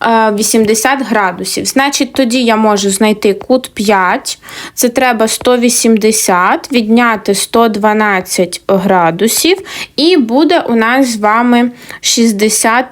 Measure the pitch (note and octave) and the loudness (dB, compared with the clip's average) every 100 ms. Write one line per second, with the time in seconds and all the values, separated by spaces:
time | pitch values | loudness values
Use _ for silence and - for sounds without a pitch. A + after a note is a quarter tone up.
0 | A#3 A3+ A3 G#3 A3 A3+ G#3 A3 C4 C4+ | 0 2 2 0 0 0 2 0 0 -2
1 | G#3 G#3+ F#3+ F3+ F#3+ - G3 C4+ C#4 C#4 | -2 -2 -2 -4 -8 -6 -4 -2 -2 -2
2 | C4+ - A#3+ B3+ A#3 A3 A3 G#3 G3 F#3+ | -2 -2 0 0 0 2 2 0 0 0
3 | G#3+ G#3 G#3 G3 - B3+ - - G#3 G3 | 0 2 0 0 0 -2 -2 -4 0 2
4 | F3+ B3 - - - - - - A#3+ A#3 | 0 -2 -6 -12 -14 -16 -12 -2 -2 2
5 | B3+ A3+ A3 - B3 B3 A#3+ - A3+ A3 | 0 2 -2 0 0 2 2 2 2 2
6 | G#3+ A3 - F3+ F#3+ D#4+ - B3 G#3+ A#3 | 2 0 0 2 2 0 -2 -2 2 2
7 | A#3+ G#3+ - G3 - A#3 A#3 G#3 G#3+ G#3+ | 2 0 -2 -4 0 0 2 0 0 0
8 | G#3+ F#3+ F#3 - F3 - - G3 G3 F#3 | 0 -2 -4 -6 -6 -6 -2 0 2 2
9 | E3 E3+ A3+ - D#4+ F#4+ - - - - | 2 0 -2 0 0 -2 -4 -14 -10 -2
10 | D#4+ F4+ A3+ B3+ E4 E4+ - A3+ A3 B3+ | 2 2 2 2 2 0 0 0 2 2
11 | B3+ A3 G#3 A3+ B3 A#3+ B3 A#3+ - - | 0 0 0 2 2 2 0 -4 -18 -8
12 | - A#3+ A3+ G3+ G#3+ - A#3 A#3+ B3+ | -4 0 0 2 0 0 0 0 -2